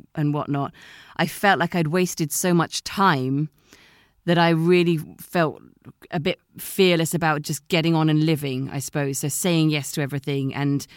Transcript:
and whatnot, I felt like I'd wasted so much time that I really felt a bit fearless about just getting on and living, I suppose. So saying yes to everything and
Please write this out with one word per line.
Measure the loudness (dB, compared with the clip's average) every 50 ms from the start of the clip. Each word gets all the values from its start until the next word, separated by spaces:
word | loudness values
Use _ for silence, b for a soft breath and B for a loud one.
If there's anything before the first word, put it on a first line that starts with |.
| -20 _ -6
and | -2 -2 0 0
whatnot, | -2 -4 -4 -4 -4 -4 -6 -8 B B B B B B B B B
I | -2 -2
felt | -2 0 2 2 4 4
like | 2 -2 0
I'd | -2 -2 0
wasted | 0 0 0 0 -2 -4 -4 -4
so | -4 -2 0 2 2
much | 2 2 0 -4 -10 -10
time | -8 -2 0 2 2 2 2 0 -2 -2 -2 -2 -4 _ b b b b b b b b b b b b b b
that | 0 2 4
I | 4 4
really | 4 4 4 4 4 4 4 4 2 0 -2 -8 -14 -20
felt | -14 -6 0 0 0 0 -2 -6 -16 -20 _ _ -20 -20 -20 _ -14 -8
a | -6 -4
bit | -4 -4 -4 -6 _ _ -20 -16
fearless | -14 -6 2 4 4 4 4 4 2 0 -2
about | 0 0 0 0 -2 -2
just | -6 -8 -8 _ -2
getting | 0 0 2 2 2
on | 2 4 4
and | 4 2 2
living, | 2 0 0 -2 -6 -6 -6 -6 -8
I | -8 -8
suppose. | -8 -6 -4 -4 -4 -4 -4 -4
So | -6 -6
saying | -4 -2 -2 0 2 2 2 2
yes | 2 0 -4 -4 -6
to | -6
everything | -4 -4 -4 -6 -6 -4 -4 -4 -4 -4 -4
and | -2 -2 -2 -2 -2 -4 B B